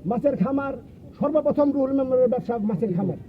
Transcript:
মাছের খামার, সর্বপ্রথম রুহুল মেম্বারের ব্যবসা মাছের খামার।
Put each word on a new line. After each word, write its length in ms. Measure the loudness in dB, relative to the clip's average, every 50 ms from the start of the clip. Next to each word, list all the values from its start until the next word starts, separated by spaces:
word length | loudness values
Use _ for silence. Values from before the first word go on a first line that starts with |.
| -6
মাছের 300 | -4 -4 0 0 0 0
খামার, 360 | 2 0 0 0 -2 -2 -4 -8 -10 -14 -18 -20 -20 -20 -20 -6 -4
সর্বপ্রথম 520 | -2 0 2 2 2 2 2 2 2 2
রুহুল 200 | 2 2 0 0
মেম্বারের 360 | 0 0 0 2 2 4 4
ব্যবসা 300 | 4 2 0 -2 -4 -4
মাছের 360 | -2 -2 -2 0 0 -2 -2 0
খামার। 240 | -2 -2 -2 -4 -6 -10